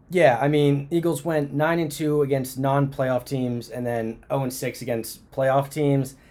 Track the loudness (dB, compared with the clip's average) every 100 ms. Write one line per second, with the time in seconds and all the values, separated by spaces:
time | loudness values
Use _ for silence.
0 | -2 4 6 6 4 4 4 2 0 0
1 | 0 -2 -2 -2 0 0 2 2 -2 -2
2 | 0 2 2 0 -2 -2 2 2 2 0
3 | 0 -2 -2 -4 -2 -4 -8 -8 -4 -4
4 | -4 -8 -6 -4 -4 -6 -8 -8 -6 -6
5 | -6 -14 -10 -2 2 2 0 -2 0 0
6 | -2 -8 -20